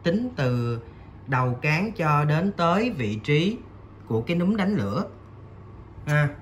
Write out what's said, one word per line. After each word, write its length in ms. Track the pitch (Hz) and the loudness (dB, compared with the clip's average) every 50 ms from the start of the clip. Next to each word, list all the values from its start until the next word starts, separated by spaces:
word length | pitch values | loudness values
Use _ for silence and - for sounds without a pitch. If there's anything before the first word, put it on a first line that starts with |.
| - | 2
tính 260 | 170 170 214 247 247 - | 2 2 2 0 -2 -2
từ 460 | - 139 123 123 123 120 120 117 117 - - - - - - - - - - | 0 0 2 2 2 0 -2 -2 -4 -6 -12 -18 -18 -18 -18 -18 -18 -6 0
đầu 260 | 135 127 127 127 123 123 | 0 2 2 2 0 0
cán 300 | - 151 151 160 190 226 | 0 0 2 2 0 -2
cho 340 | 202 - 170 156 147 147 151 | -2 0 2 4 4 4 4
đến 260 | 151 151 156 175 202 | 4 2 2 2 0
tới 420 | 196 - 175 165 175 202 226 247 220 151 | 0 2 2 4 4 4 2 0 0 -2
vị 220 | 120 104 107 107 - | -2 -2 -2 -4 0
trí 340 | - 147 151 165 196 233 - - - - - - - - - - - | 2 4 4 4 2 0 -2 -8 -14 -18 -18 -18 -18 -18 -18 -6 -2
của 140 | 117 113 | -2 -2
cái 160 | 117 - 170 175 | 0 0 0 2
núm 180 | 180 185 220 | 4 2 2
đánh 200 | 214 185 190 214 | 2 2 2 2
lửa. 300 | 165 101 101 101 165 214 - - - - - - - - - - - - - - - - - - - - | 2 0 0 -2 -2 -4 -4 -8 -16 -18 -18 -18 -18 -18 -18 -18 -18 -18 -18 -18 -18 -18 -18 -16 -12 -4
Ha. 240 | - 147 151 147 143 - - | 0 2 4 4 2 0 -4